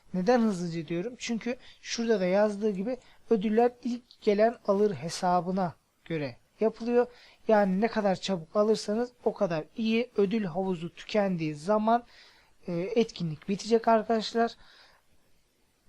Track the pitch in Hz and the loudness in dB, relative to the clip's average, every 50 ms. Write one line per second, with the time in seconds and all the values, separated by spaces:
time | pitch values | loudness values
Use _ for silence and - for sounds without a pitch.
0 | _ - - 185 180 220 254 240 226 220 196 170 180 170 160 170 156 143 170 170 | _ -6 -6 0 2 4 4 4 4 2 0 -2 -4 -6 -6 -8 -6 -4 -4 -4
1 | 180 240 254 - - - 233 214 - 233 262 - - - - _ - - - - | -4 -6 -8 -10 -6 -6 -6 -4 -4 -6 -8 -8 -12 -20 -20 _ -10 -8 -6 -4
2 | 233 226 220 190 185 180 185 202 214 214 208 196 214 220 196 180 196 240 262 - | 0 0 2 2 2 2 2 2 2 2 0 -2 -2 -2 -2 -2 -4 -6 -6 -8
3 | - - - - _ - 233 208 190 220 214 226 240 247 240 _ - 240 247 240 | -12 -20 -20 -20 _ 0 2 2 2 2 4 4 4 4 2 _ -6 -6 -6 -6
4 | - _ - _ - 214 208 202 220 226 233 - - - 196 196 214 208 185 127 | -10 _ -20 _ 0 2 4 4 4 2 2 -2 0 0 2 2 2 0 0 -4
5 | 160 170 - - - 180 180 180 170 180 185 196 185 165 - _ _ _ _ _ | -8 -8 -6 -2 0 2 2 2 0 0 -2 -2 -2 -4 -4 _ _ _ _ _
6 | _ - 165 156 143 127 113 - _ _ _ _ 214 220 220 - 233 233 240 240 | _ -8 -6 -6 -6 -6 -10 -14 _ _ _ _ -2 -2 -2 -2 -4 2 2 2
7 | 240 240 - - - - _ _ - - 220 208 202 190 185 190 226 220 - 220 | 2 0 -6 -18 -20 -20 _ _ 0 2 2 4 4 2 2 0 0 0 0 0
8 | 208 202 185 - - - 196 170 160 - - 208 208 220 214 208 - 208 208 226 | 0 0 -2 -2 -2 -6 -6 -6 -6 -4 0 0 2 2 2 0 0 -4 -4 -4
9 | 247 240 _ _ - 220 220 - 208 175 170 156 156 - _ - 220 220 220 226 | -4 -6 _ _ -4 -4 0 0 -2 -2 -2 -4 -6 -8 _ -4 -2 0 0 0
10 | 247 - _ - 202 185 233 226 208 175 151 185 190 190 185 160 170 165 - - | -2 -2 _ 0 0 2 0 -2 -4 -4 -4 -4 -4 -4 -4 -6 -6 -12 -12 -14
11 | - - - 214 202 196 185 165 160 156 151 147 151 185 214 214 214 220 233 240 | -12 -2 0 0 0 0 0 -2 -4 -4 -6 -6 -2 0 0 2 2 2 2 0
12 | 240 - - - - - _ _ _ _ _ _ - - 175 170 180 202 440 233 | 0 -8 -20 -20 -20 -20 _ _ _ _ _ _ -10 -6 -6 -4 -4 0 0 0
13 | 220 - - - 170 160 151 - - - 202 190 - 214 233 220 226 233 226 220 | 0 0 -2 -6 -6 -6 -6 -8 -6 -6 -4 -4 0 0 0 2 4 4 2 2
14 | 208 - 233 220 202 - - 233 233 233 - _ - - - - - _ _ _ | 2 0 -2 -2 -2 -2 -2 -2 -2 -2 -4 _ -20 -20 -20 -20 -20 _ _ _
15 | _ _ _ _ _ _ _ _ _ _ _ _ _ _ _ _ _ | _ _ _ _ _ _ _ _ _ _ _ _ _ _ _ _ _